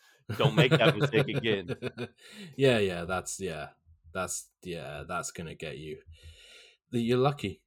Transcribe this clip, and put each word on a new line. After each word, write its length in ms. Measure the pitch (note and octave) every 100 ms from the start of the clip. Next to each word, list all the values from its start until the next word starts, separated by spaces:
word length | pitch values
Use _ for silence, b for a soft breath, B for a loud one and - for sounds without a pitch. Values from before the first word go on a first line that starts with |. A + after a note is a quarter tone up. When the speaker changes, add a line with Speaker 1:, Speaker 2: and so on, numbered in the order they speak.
| b b - -
Speaker 1:
Don't 180 | A2+ A2
make 200 | C3 D3
that 160 | A#2
mistake 340 | G#2 C#3+ A2+ G#2
again." 480 | B2 A2+ G2+ F2 A#2+
Speaker 2:
<laughs> 760 | B2 - A#2+ _ - G#3+ F#3 B2+
Yeah, 220 | C3+ A#2
yeah, 260 | G2 E2+ E2+
that's, 340 | F#2 F2 -
yeah. 300 | F#2 D#2 C2+ _ _ _ -
That's, 360 | F#2+ F2+ - - _
yeah, 420 | F2+ E2+ C#2 D2 C#2+
that's 220 | F2 -
gonna 220 | - D#2+ D2
get 220 | D#2 C2+
you. 240 | D#2 D#2 - D#2+ D#2+ B B B B B -
The, 80 | A#2+
you're 160 | A#2 B2
lucky. 440 | C#3 C#3+ G2 -